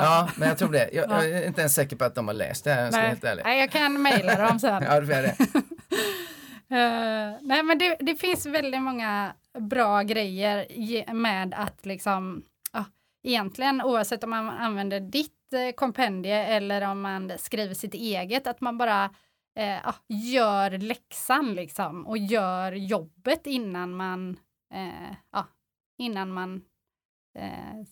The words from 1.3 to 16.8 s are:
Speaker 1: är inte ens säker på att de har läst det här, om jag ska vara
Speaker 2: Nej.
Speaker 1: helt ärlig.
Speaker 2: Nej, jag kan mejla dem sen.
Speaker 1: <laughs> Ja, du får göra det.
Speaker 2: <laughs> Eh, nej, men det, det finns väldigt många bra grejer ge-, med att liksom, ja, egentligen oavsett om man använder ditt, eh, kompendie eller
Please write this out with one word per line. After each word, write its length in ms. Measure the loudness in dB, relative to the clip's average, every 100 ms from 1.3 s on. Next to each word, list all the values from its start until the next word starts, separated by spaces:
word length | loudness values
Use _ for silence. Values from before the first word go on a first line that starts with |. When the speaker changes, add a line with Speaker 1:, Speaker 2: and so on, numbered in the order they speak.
| 0
Speaker 1:
är 40 | 0
inte 140 | 2
ens 140 | 2 4
säker 200 | 2 0
på 100 | 0
att 100 | 0
de 120 | -2
har 60 | -2
läst 280 | -2 -2
det 80 | 0
här, 60 | 2
om 40 |
jag 100 | 2
ska 60 | 2
vara 60 | 2
Speaker 2:
Nej. 20 | 0
Speaker 1:
helt 80 |
ärlig. 200 | -2 -2 2
Speaker 2:
Nej, 140 | 2
jag 120 | 2
kan 300 | 2 2 4
mejla 460 | 4 4 4 4 4
dem 120 | 4
sen. 240 | 2 2
Speaker 1:
<laughs> 40 | 4
Ja, 120 | 4
du 60 | 6
får 100 | 2
göra 120 | 2
det. 100 | 4
Speaker 2:
<laughs> 80 | 4 2 0 -6 -4 -2 0 -2 -8 -14 -18 -18 -2
Eh, 680 | 2 2 2 -2 -2 -4 -6
nej, 220 | 0 2
men 140 | 4 4
det, 200 | 4 2
det 160 | 0 0
finns 300 | 0 0 0
väldigt 360 | -2 0 -2
många 520 | -2 -2 -2 -2 -2 -8 _ -10
bra 420 | -2 2 4 4
grejer 640 | 2 0 0 0 0 0 -2
ge-, 440 | -6 -4 -4 -2
med 400 | -2 0 0 -2 -4
att 280 | -6 -8 -10
liksom, 580 | -4 -2 -2 -2 -10 -14 _ -10
ja, 120 | -8 -10 _ _ _
egentligen 580 | -2 -2 -2 -2 0 0
oavsett 420 | 2 0 0 -4
om 60 | -4
man 200 | -4 -4
använder 500 | -4 -4 -2 -2 -4
ditt, 540 | -2 -4 -4 _ _
eh, 220 | -4 -4 -2
kompendie 720 | -2 2 0 0 0 0 2
eller 360 | 0 0 -2